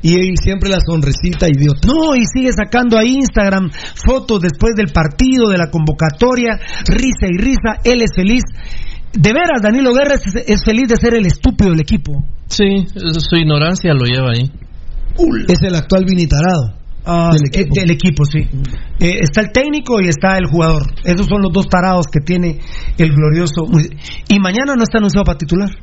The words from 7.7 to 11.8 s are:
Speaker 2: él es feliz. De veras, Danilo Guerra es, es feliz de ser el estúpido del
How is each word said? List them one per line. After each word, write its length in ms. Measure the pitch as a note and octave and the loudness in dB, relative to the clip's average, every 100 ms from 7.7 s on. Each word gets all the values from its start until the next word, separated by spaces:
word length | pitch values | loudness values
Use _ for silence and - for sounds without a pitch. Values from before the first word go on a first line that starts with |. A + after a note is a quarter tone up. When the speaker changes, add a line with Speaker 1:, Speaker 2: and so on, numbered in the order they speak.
| G#3+ | -2
Speaker 2:
él 180 | A#3 B3 | 0 2
es 80 | A3+ | 0
feliz. 280 | - F#3+ B3 - - - - - - - | 0 2 2 0 -6 -8 -6 -6 -6 -6
De 200 | A3 D#3 | 2 2
veras, 280 | B3+ F4 D#4+ | 2 0 0
Danilo 320 | D4 A#3+ C4 | 0 2 2
Guerra 200 | B3 C#4+ | 2 2
es, 80 | C#4 - G#3+ - | 0 -2 -6 0
es 160 | G#3 | 0
feliz 220 | - A3 B3+ | 2 0 2
de 80 | A3 | 2
ser 180 | A#3+ | 2
el 120 | A#3 F#3+ | 2 2
estúpido 440 | - C4 A3+ G3 | 2 0 2 2
del 80 | E3 | 2